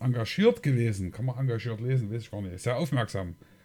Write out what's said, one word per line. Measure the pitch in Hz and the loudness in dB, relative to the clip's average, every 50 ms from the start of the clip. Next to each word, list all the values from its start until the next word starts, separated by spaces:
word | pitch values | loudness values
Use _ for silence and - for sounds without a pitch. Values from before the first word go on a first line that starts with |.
engagiert | 113 127 120 123 110 - - - 208 233 233 - - | 0 0 2 2 0 -2 2 4 6 6 6 4 2
gelesen, | 143 131 120 117 113 104 95 95 85 - | 2 2 4 4 2 0 0 -2 -4 -4
kann | - 120 | -2 -4
man | 127 120 120 | -2 -2 0
engagiert | 135 131 117 110 98 120 110 101 | 0 0 0 0 -2 -4 -6 -4
lesen, | 117 127 135 131 113 101 | -2 0 2 2 0 0
weiß | 110 117 110 | -4 -6 -6
ich | - - | -8 -8
gar | 104 98 | -6 -6
nicht, | 92 87 92 | -6 -6 -4
sehr | - 120 123 | -2 -2 0
aufmerksam. | 123 170 131 143 131 110 - - 98 92 87 85 - - - - _ _ | 0 0 0 0 0 0 0 -2 -4 -4 -6 -8 -12 -16 -20 -20 _ _